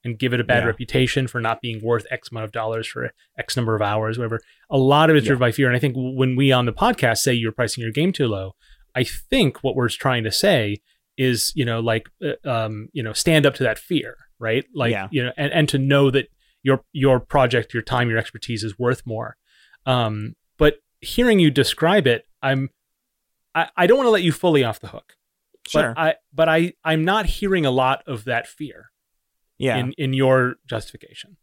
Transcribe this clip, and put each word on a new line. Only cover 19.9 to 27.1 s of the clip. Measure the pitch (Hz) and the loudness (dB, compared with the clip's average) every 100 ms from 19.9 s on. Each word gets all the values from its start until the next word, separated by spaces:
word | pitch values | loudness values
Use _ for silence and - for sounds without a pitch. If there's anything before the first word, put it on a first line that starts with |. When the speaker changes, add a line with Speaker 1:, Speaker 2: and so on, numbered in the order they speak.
| 127 113 107 107 - _ _ | 0 0 -4 -10 -14 _ _
Speaker 1:
but | 151 - _ _ | 2 2 _ _
hearing | - - 240 208 | -6 0 4 6
you | 160 | 6
describe | 139 - - 165 190 131 | 4 0 2 2 4 2
it, | 117 _ _ | 0 _ _
I'm, | 135 135 135 _ _ _ _ _ _ _ _ | -2 -2 -4 _ _ _ _ _ _ _ _
I, | 165 165 - | -4 -4 0
I | 180 | 4
don't | 262 | 6
wanna | 247 | 6
let | 214 | 4
you | 175 | 2
fully | 143 180 151 | 0 2 4
off | 120 - | 2 -2
the | - | -14
hook. | - _ _ _ _ _ _ - | -18 _ _ _ _ _ _ -2
Speaker 2:
Sure. | 151 127 | 0 0
Speaker 1:
But | 135 | 0
I, | 160 - _ | 0 -2 _
but | 143 160 | 0 2
I, | 160 175 - | 4 0 -4
I'm | 160 160 | -2 0
not | 165 | 2